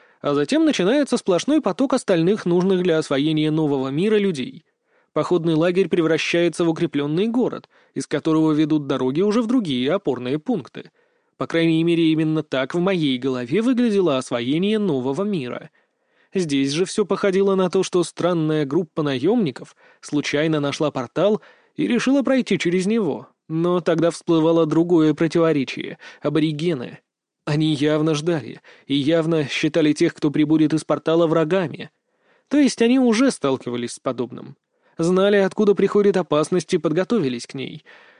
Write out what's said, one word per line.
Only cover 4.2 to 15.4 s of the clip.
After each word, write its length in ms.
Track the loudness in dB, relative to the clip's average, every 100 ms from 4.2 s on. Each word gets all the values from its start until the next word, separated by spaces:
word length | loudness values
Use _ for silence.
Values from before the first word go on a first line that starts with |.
| 0 -2 -6 -12 -20 _ _ _ _
Походный 400 | -4 0 0 2
лагерь 340 | 2 2 2 0
превращается 760 | 2 2 0 0 0 0 0
в 40 | 0
укреплённый 600 | 0 -2 -2 -2 -2 0
город, 400 | 0 -2 -4 -14 _ _
из 140 | -12 -4
которого 420 | -4 0 2 2
ведут 380 | 2 2 0 -2
дороги 320 | -2 -2 0
уже 220 | 0 0
в 40 | 0
другие 460 | 0 0 -2 -2
опорные 480 | -2 -2 -4 -4 -4
пункты. 500 | -4 -6 -6 -16 -20 _ _ _ _ -10
По 100 | -4
крайней 360 | 0 2 2
мере, 260 | 2 2 2
именно 320 | 2 0 -2
так 320 | -2 -4 -2
в 60 | -2
моей 360 | 0 0 0 -2
голове 460 | -2 -4 -2 0
выглядело 560 | 0 2 2 2 2 0
освоение 600 | -2 -4 -2 0 0 0
нового 420 | 0 -2 -2 -4
мира. 480 | -4 -4